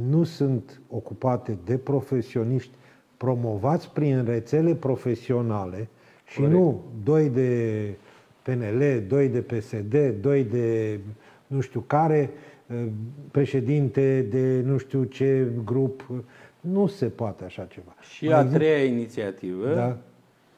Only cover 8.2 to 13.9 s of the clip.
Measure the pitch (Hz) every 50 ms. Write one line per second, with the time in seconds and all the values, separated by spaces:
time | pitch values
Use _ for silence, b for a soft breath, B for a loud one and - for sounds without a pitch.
8.2 | B B B _ - 131 127 123 113 104 110 127 147 143 131 117 98 95 131 143
9.2 | 139 127 117 123 117 - 120 110 104 - 120 107 101 104 127 147 147 127 107 101
10.2 | 98 143 143 139 127 104 120 120 117 113 113 113 110 107 107 104 95 107 107 B
11.2 | B B B B B - 135 135 120 - - 117 - - 147 151 160 160 156 151
12.2 | 139 - B B B B B B B - 120 120 120 113 107 107 110 120 139 143
13.2 | 139 - - 139 143 - - 135 113 120 147 147 139 127